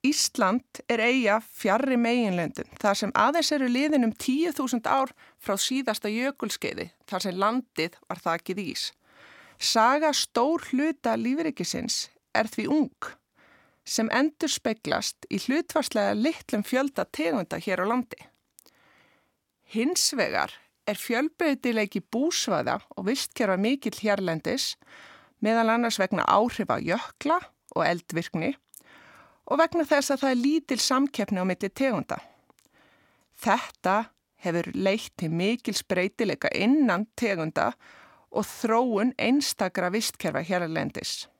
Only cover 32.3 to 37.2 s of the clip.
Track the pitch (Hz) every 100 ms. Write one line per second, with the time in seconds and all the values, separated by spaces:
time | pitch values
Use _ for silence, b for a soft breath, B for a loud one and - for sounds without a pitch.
32.3 | _ _ _ b b b b b b b
33.3 | - 226 226 - - 180 202 220 _ _
34.3 | _ 185 165 170 185 190 214 - - 160
35.3 | 165 196 240 - - - 180 190 - 214
36.3 | - - - 214 294 254 180 214 -